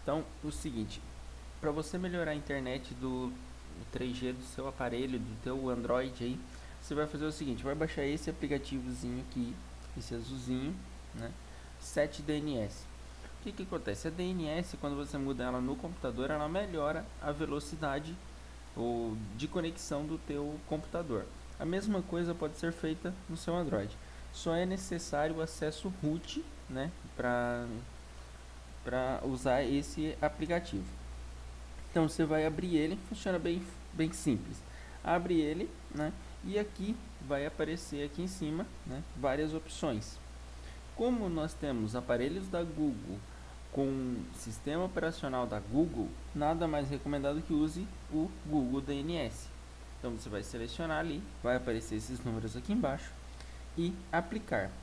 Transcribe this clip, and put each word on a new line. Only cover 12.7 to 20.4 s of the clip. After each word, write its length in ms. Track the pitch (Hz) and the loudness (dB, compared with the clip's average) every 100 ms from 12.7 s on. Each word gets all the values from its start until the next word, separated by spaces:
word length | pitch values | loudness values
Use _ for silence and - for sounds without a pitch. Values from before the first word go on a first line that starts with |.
| - - - - - - - | -4 -10 -10 -12 -12 -10 -8
O 40 | |
que 80 | 214 | -6
que 120 | 202 | -6
acontece? 440 | 185 170 - 101 165 | -4 -2 -2 -2 -2
A 20 | |
D 120 | 170 | 0
N 260 | 180 185 151 | 0 0 0
S, 300 | 160 175 - | 0 -2 -2
quando 180 | 143 143 | -2 -2
você 220 | 143 143 | -2 0
muda 260 | 135 127 | 0 2
ela 160 | 123 127 | 2 2
no 160 | 127 127 | 0 0
computador, 540 | 170 180 131 117 135 | -2 -2 -2 0 2
ela 180 | 151 151 | 2 2
melhora 560 | 185 208 165 147 160 - - | 0 0 2 2 0 -4 -4
a 120 | 147 | -2
velocidade 840 | 147 151 143 - 160 151 139 156 175 - - - - - | 0 0 0 -2 0 0 0 -2 -8 -8 -12 -12 -12 -10
ou 400 | - 120 120 117 110 104 107 | -2 2 2 2 0 -2 -2
de 100 | 151 | 0
conexão 600 | 185 165 165 - 143 151 | 0 0 -2 -2 -2 0
do 100 | 160 - | -4 -2
teu 320 | 147 | -2